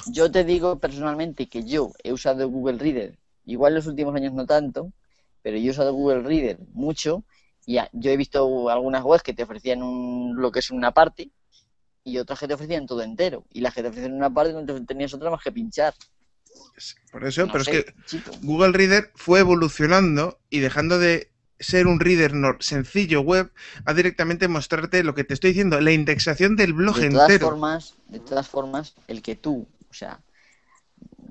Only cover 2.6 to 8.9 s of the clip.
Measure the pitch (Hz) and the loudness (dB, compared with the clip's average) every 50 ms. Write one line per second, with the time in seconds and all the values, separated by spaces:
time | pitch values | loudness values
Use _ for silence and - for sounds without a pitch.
2.6 | 127 135 127 113 139 156 139 120 101 - - _ _ _ _ _ _ - 117 120 | -4 -4 -4 -2 -2 -2 -2 -4 -6 -8 -12 _ _ _ _ _ _ -10 -4 0
3.6 | 143 143 156 160 156 160 147 139 147 143 143 143 135 135 131 131 127 - 151 151 | 2 2 2 2 -4 -4 -6 -6 -4 -4 -4 -4 -4 -6 -6 -6 -2 0 0 0
4.6 | 147 151 - 139 160 185 - _ _ _ _ _ _ _ _ _ - 110 107 107 | 0 -2 -6 -8 -10 -12 -14 _ _ _ _ _ _ _ _ _ -10 -8 -6 -4
5.6 | 113 127 131 139 143 139 135 135 139 143 135 127 120 135 156 160 139 113 92 - | -2 -2 -2 0 -2 -2 0 0 0 0 0 0 0 -2 -2 0 0 -2 -4 -6
6.6 | 92 - - - - 160 156 - - 156 160 196 - _ _ _ _ _ _ _ | -12 -16 -10 -8 -6 -6 -6 -6 -4 -4 -4 -4 -6 _ _ _ _ _ _ _
7.6 | - - 120 120 110 - - 120 117 139 139 139 139 - - 143 135 131 131 127 | -10 -4 -4 -4 -4 -4 -8 -6 -2 0 0 0 0 -2 0 0 0 2 0 0
8.6 | 120 120 120 123 127 131 | 0 0 0 0 -2 -2